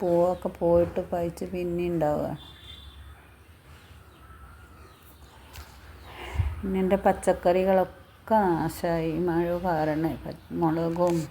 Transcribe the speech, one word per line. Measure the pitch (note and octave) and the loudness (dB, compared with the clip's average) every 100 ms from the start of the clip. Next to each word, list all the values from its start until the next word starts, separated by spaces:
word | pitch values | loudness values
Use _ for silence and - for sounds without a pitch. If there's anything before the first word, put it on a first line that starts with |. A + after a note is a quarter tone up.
പൂവൊക്കെ | F3+ E3+ F3+ F3+ F#3+ - | 2 4 2 0 -6 -2
പോയിട്ട് | E3+ E3+ F3 - F3 | 4 4 4 -2 -4
പഴിച്ച് | F3+ E3+ E3+ F3+ | -4 -4 -6 -8
പിന്നെ | F#3 F3 F3 F3 | -6 -4 -2 -2
ഉണ്ടാവുകയാണ്. | E3+ D3+ D3+ D3+ D#3 - - - - - - - - - - - - - - - - - - - - - - - - - - - - - - - - - - - - - - - - - - | 0 0 0 -4 -8 -14 -20 -20 -20 -20 -20 -20 -20 -20 -20 -20 -20 -20 -20 -20 -20 -20 -20 -20 -20 -20 -20 -20 -20 -20 -20 -20 -20 -20 -20 -20 -20 -20 -20 -20 -20 -20 -16 -6 -4 -4 -6
പിന്നെ | G3 F#3+ | -4 -2
എൻ്റെ | F#3 G3 G3 | 2 2 2
പച്ചക്കറികളൊക്കെ | F#3+ - F3+ F3+ F3+ F#3+ F#3+ F3+ - - - - A3 F#3+ | 2 0 2 2 4 4 4 2 -4 -20 -20 0 4 4
നാശമായി | E3 D#3+ - F3 E3 D#3+ D#3+ F3+ | 2 -2 -4 -2 0 0 -2 0
മഴ | E3 E3+ F3 F3+ | 0 0 -2 0
കാരണം. | D#3+ D#3 D3+ D#3+ B2 | 0 0 0 -2 -4
പ-, | D#3 - - E3+ | -10 -14 -10 -2
മുളകും | E3 E3 E3 E3+ F3 E3+ C#3+ | 0 0 0 0 2 2 -4